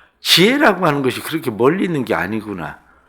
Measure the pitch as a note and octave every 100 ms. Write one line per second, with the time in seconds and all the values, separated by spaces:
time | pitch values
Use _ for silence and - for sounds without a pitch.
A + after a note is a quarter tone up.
0 | _ _ - D#3+ G3+ C#4+ C4 F3+ F3 C#3+
1 | C3 - - D#3+ C3 G#2 B2+ F#3+ G3 D3+
2 | G#2+ E2 F2+ A2 G#2 F#2+ D2+ - _ _